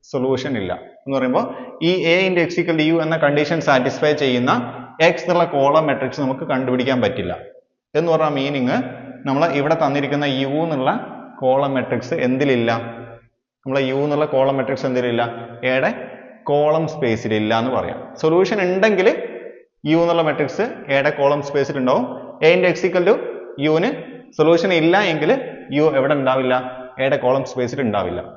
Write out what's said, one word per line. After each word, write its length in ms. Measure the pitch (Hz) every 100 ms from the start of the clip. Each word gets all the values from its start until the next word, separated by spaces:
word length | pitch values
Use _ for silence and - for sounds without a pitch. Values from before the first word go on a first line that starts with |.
| -
സൊല്യൂഷൻ 460 | 139 127 127 147 120
ഇല്ല 140 | 92 87 - -
എന്ന് 140 | - 135
പറയുമ്പോ 360 | 127 147 254 - - -
ഈ 100 | 165 185 160
A 40 | 175 190
into 160 | 180 165
X 40 | -
equal 160 | 170 160
to 60 | 156 165
U 60 |
എന്ന 120 | 156 160
കണ്ടീഷൻ 440 | 147 147 151 165 156
സാറ്റിസ്ഫൈ 440 | 131 123 120 151 147
ചെയ്യുന്ന 300 | 139 123 123 226 120 - - - 165
X 20 | 170
എന്നുള്ള 220 | - 175
കോളം 420 | 170 147 139 156 156
മാട്രിക്സ് 340 | 127 131 151
നമുക്ക് 200 | 135 131 151
കണ്ടുപിടിക്കാൻ 480 | 131 131 127 127 127
പറ്റില്ല 320 | 107 107 90 87 - - _ _ _
എന്ന് 180 | 147 165
പറഞ്ഞ 160 | 160 156 139
മീനിങ് 380 | 139 143 127 202 262 - - - 139
നമ്മൾ 180 | 135 165 143
ഇവിടെ 140 | 139 160 147
തന്നിരിക്കുന്ന 400 | 143 139 143 147
U 260 | 131 135 143
എന്നുള്ള 280 | 165 147 131 208 - - - -
കോളം 340 | 131 131 139
മാട്രിക്സ് 400 | 131 120 120 -
എന്തിലില്ല? 580 | - 123 131 143 123 117 117 - - - - _ _ _ _
നമ്മളെ 280 | 135 135 131
U 40 | 135 147
എന്നുള്ള 180 | 147
കോളം 320 | 151 135 135 135
മാട്രിക്സ് 300 | 131 135 139
എന്തിലില്ല? 360 | 127 123 117 117 - - -
എയുടെ 460 | 127 127 147 - - - - - -
കോളം 380 | 143 151 156 156
സ്പേസിൽ 460 | - 123 110 113
ഇല്ല 240 | 107 107 113
എന്ന് 120 | 120
പറയാം. 460 | 117 90 - - -
സൊല്യൂഷൻ 380 | 160 170 190 214 180
ഉണ്ടെങ്കിൽ 420 | 185 214 196 185 - - - - - _ _ 147
U 20 | 165
എന്നുള്ള 200 | 170 170
മാട്രിക്സ് 640 | 160 139 143 - 254 - -
എയുടെ 220 | 139 143
കോളം 320 | 143 139 147
സ്പേസിൽ 360 | 143 147 135 139
ഉണ്ടാവും. 260 | 127 160 254 - - - 156
A 20 |
into 160 | 180 180 165
X 20 | 185
equal 180 | 180 180
to 60 | 277 - - - - 147
U-ന് 200 | 156 214 285 - - - -
സൊല്യൂഷൻ 340 | 156 170 190
ഇല്ല 220 | 170 160 190 202
എങ്കിൽ 180 | 156 151 262 - - - 139
U 20 | 156 135
എവിടെ 160 | 135
ഉണ്ടാവില്ല? 400 | 147 131 131 127 127 131 - - -
എയുടെ 160 | 135 139
കോളം 280 | 123 147
സ്പേസിൽ 360 | - 131 123 131
ഉണ്ടാവില്ല. 420 | 123 104 90 87 90